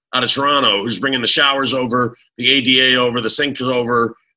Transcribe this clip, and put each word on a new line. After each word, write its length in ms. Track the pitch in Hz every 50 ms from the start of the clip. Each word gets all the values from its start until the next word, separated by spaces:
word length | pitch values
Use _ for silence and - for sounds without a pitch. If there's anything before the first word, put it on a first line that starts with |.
| _ _ -
out 100 | 127 123
of 60 | 113
Toronto, 520 | - 131 139 143 147 143 131 117 101 101 101
who's 160 | 120 113 90
bringing 220 | 107 135 135 127
the 60 | 117
showers 480 | 110 - - 147 139 139 139 135 120 123
over, 420 | 131 123 120 117 123 123 113 120 - _ _ _ -
the 120 | 120 123 135
A 80 | 139 123
D 320 | 127 131 131 131 131 127
A 20 | 127
over, 200 | 123 123 117 123
the 80 | 113 110
sinks 300 | 104 - 147 143 127 -
over, 560 | 127 127 127 123 120 117 123 117 117 110 113 _ _ _ _